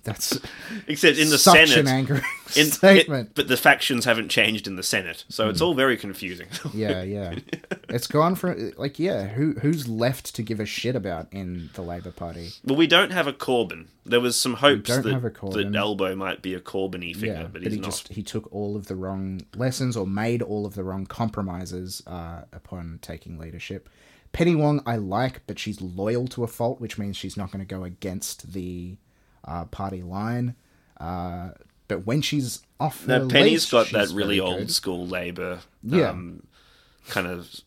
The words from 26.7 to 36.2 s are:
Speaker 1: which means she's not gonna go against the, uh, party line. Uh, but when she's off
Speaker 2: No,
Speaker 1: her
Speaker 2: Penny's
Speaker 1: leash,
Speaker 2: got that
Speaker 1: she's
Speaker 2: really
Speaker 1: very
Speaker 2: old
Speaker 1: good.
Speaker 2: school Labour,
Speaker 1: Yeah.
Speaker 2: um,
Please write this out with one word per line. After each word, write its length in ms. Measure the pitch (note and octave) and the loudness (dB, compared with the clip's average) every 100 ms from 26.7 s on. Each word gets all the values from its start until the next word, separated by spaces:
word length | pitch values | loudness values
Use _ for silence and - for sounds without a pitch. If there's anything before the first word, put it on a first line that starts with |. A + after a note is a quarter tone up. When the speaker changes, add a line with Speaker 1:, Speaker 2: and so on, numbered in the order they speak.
| B2+ | -2
Speaker 1:
which 180 | A2+ - | -8 -6
means 180 | G2+ F#2+ | -6 -6
she's 200 | F#2+ - | -8 -8
not 140 | F#2 | -8
gonna 120 | G2 | -8
go 200 | F#2+ F#2+ | -8 -8
against 680 | F2+ F2+ G2 F#2 - - - | -10 -8 -8 -6 -8 -12 -12
the, 440 | F#2 F2+ F2+ F2+ F#2+ _ _ _ _ | -8 -8 -8 -10 -12 _ _ _ _
uh, 220 | - E2+ | -10 -10
party 380 | E2 - F#2+ F#2 | -8 -8 -6 -6
line. 520 | F2 F#2 A2 A#2+ B2 B2 _ _ _ _ | -8 -6 -4 -2 -4 -6 _ _ _ _
Uh, 480 | D#2+ F2+ F2+ F2+ F2 - _ _ _ | -8 -6 -6 -8 -10 -14 _ _ _
but 160 | G2 G2+ | -6 0
when 140 | C#3 | 0
she's 420 | C#3 D3+ B2+ - _ _ | 0 -2 -4 -6 _ _
off 280 | D#3 - - | -6 -4 2
Speaker 2:
No, 120 | B2+ | 2
Speaker 1:
her 60 | C3 | 6
Speaker 2:
Penny's 360 | B2+ - D#3+ | 6 8 6
Speaker 1:
leash, 60 | - | 4
Speaker 2:
got 200 | B2 A2 | 4 4
that 180 | A2 G2+ | 2 2
Speaker 1:
she's 60 | |
Speaker 2:
really 220 | F#2 G2+ G2+ | 0 0 2
Speaker 1:
very 120 | F#2 | 2
Speaker 2:
old 100 | F#2 | -2
Speaker 1:
good. 120 | G#2+ | -2
Speaker 2:
school 360 | - - F2+ F2+ | -2 -2 -4 -4
Labour, 540 | F2+ F2 F2+ F2+ F2+ - _ | -6 -6 -6 -6 -8 -12 _
Speaker 1:
Yeah. 280 | A2 E3+ B2+ | 0 2 2
Speaker 2:
um, 320 | F2+ | -2